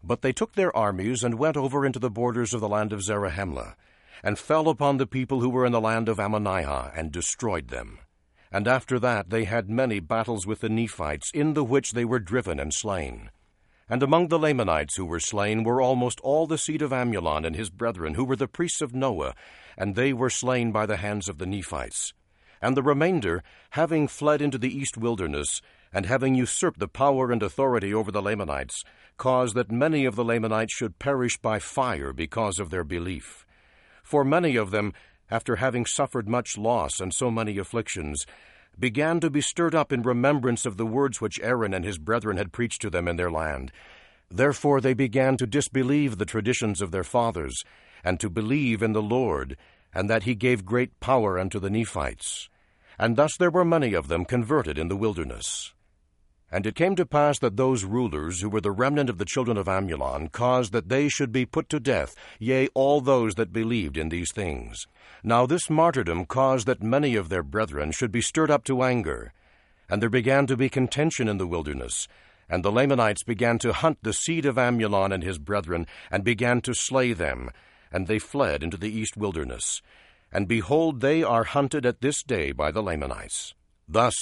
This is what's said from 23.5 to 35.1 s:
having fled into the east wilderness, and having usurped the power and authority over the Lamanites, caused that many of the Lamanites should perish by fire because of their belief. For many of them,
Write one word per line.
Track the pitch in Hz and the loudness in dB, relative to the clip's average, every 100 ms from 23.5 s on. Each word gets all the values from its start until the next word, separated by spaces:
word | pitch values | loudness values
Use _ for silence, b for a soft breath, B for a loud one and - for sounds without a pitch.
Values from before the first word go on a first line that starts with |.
| b b | b b
having | - 160 160 143 | 0 2 2 0
fled | - 147 151 | 0 2 2
into | 147 131 | 0 0
the | 127 | -4
east | 131 135 - | -4 -6 -4
wilderness, | 117 113 85 71 73 - b b b | -2 -2 -2 -2 -4 -6 b b b
and | 95 95 | -4 0
having | 127 135 131 | 2 4 2
usurped | 120 - 180 - | 2 0 -2 -2
the | 101 | -8
power | - 139 135 127 | 0 2 2 2
and | 120 | 0
authority | 104 - 135 120 98 | -2 0 2 2 0
over | 104 104 | -2 -2
the | 101 | -2
Lamanites, | 98 104 87 71 65 - - b b - | -2 -4 -4 -4 -6 -10 -12 b b -4
caused | 131 127 123 113 | 0 2 2 -2
that | 98 | -2
many | 117 151 156 131 | 0 2 2 0
of | 107 | 0
the | |
Lamanites | 117 117 110 110 113 - | 0 0 0 -2 -2 -4
should | 113 - | -6 -4
perish | 139 139 123 - | -2 0 0 -2
by | 117 107 | -2 -2
fire | - - 127 85 69 | -2 -2 -2 -2 -6
because | 65 80 - 107 95 | -6 -6 -2 -2 -4
of | 92 | -4
their | 90 | -6
belief. | 78 85 87 85 - - _ b b b b b | -4 -6 -6 -8 -12 -20 _ b b b b b
For | - 147 | 0 2
many | 135 160 170 123 | 4 4 4 2
of | 101 | 2
them, | 104 104 b b | 0 -2 b b